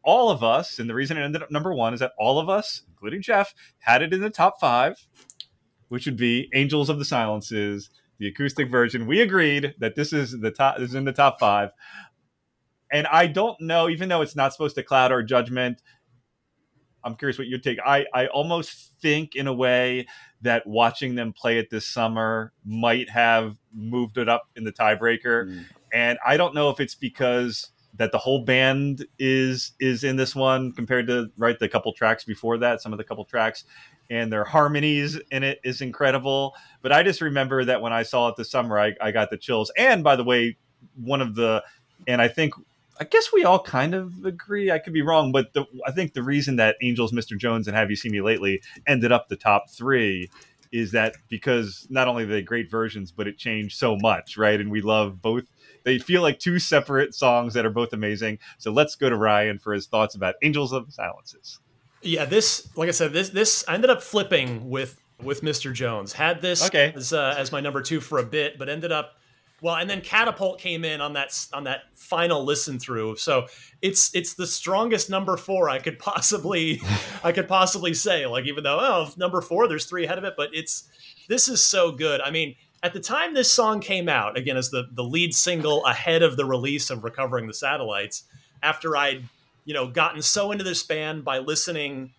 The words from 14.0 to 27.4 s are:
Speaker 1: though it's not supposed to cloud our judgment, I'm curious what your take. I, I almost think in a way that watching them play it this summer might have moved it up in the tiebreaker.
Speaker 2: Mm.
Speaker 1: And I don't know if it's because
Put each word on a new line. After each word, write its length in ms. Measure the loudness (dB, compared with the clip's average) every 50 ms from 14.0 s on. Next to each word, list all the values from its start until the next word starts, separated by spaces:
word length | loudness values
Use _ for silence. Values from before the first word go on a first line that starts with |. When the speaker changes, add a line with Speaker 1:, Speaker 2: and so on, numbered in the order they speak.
| -2 0
Speaker 1:
though 120 | 0 0
it's 140 | 0 -2 0
not 180 | -2 -2 -2
supposed 220 | 0 -2 -6 -4 -4
to 80 | -6
cloud 300 | -4 2 4 4 4 4
our 100 | 2 0
judgment, 580 | 0 2 2 0 0 0 -4 -2 -2 -2 -4 _ _ _ _ _ _ _ _ _ _ _ _ _ _ _ _ _ _ _ _ _ _ _ _ _ -12
I'm 120 | -12 -10
curious 220 | -4 -4 -4 -4 -4
what 100 | -6 -8
your 100 | -8 -4
take. 200 | -4 -4 -4 -2 2
I, 220 | 2 2 2 2 0 0
I 120 | 0 0 0
almost 640 | 0 -2 -2 0 -2 -4 -4 -8 -14 -20 -20 _ _ _
think 340 | 0 2 2 2 0 -6 -6
in 100 | -4 -4
a 60 | -2
way 540 | 0 2 2 4 4 4 4 2 0 -4 -6 -8 -16 -20 -20 -20 _ _
that 260 | 0 0 0 0 0
watching 480 | -2 2 4 4 4 4 -2 -6 -4 -4
them 160 | -4 -4 -6 -8
play 240 | -4 -2 0 2 2
it 100 | 0 _
this 160 | -6 -6 -6
summer 680 | -6 -2 -2 -2 0 0 0 0 0 -2 -2 -4 -8 _ _ _
might 460 | -8 -4 0 2 2 2 2 -2 -2
have 460 | 2 2 4 6 6 4 2 0 -8 _ _ _ -14
moved 420 | -12 -10 -4 -2 -2 -2 -2 -2
it 120 | -2 2 2
up 200 | 2 2 0 _ _
in 80 | -8 -8
the 80 | -8
tiebreaker. 720 | -2 2 2 2 4 4 2 2 2 2 0 0 0 0 0 -4
Speaker 2:
Mm. 140 | -10 -14 -14 -18 -20 _ _ _
Speaker 1:
And 260 | 0 2 2 2 0 0 2
I 120 | 2 4 4
don't 160 | 4 2 2
know 160 | 2 2 2
if 100 | 2 0
it's 140 | -4 -6 -4
because 760 | _ -8 -8 _ 0 0 2 2 2